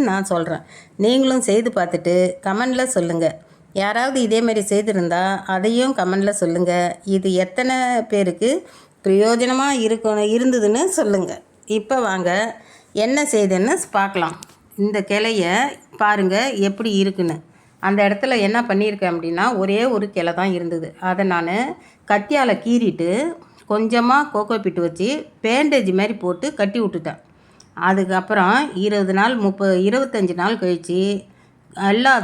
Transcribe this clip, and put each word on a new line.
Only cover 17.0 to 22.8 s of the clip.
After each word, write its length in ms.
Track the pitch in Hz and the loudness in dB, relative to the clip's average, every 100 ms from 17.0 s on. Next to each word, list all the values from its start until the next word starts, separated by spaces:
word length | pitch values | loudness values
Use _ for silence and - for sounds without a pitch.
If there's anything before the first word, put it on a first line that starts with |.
இருக்குன்னு. 340 | 196 190 170 156 - _ _ _ 190 | 0 0 -4 -4 -12 _ _ _ 0
அந்த 120 | 202 202 | 2 2
இடத்துல 300 | 202 262 240 196 | 0 0 0 2
என்ன 120 | 233 233 | 0 0
பண்ணியிருக்கேன் 420 | 196 214 202 180 | 0 0 -2 -2
அப்படின்னா, 340 | 170 165 170 240 240 | -2 -2 0 0 0
ஒரே 180 | 196 208 254 214 | 0 0 0 0
ஒரு 100 | 202 190 | -2 -2
கிளை 160 | 170 170 | -2 -2
தான் 140 | 190 175 | -2 -2
இருந்தது. 300 | 170 165 156 - 185 | -4 -6 -8 -6 -4
அதை 140 | 185 190 | 0 0
நானு 240 | 170 165 208 277 - - _ - | 0 0 -2 -4 -8 -18 _ -2
கத்தியால 420 | 208 202 285 247 196 | 0 2 2 2 0
கீறிட்டு 460 | 233 240 | 0 2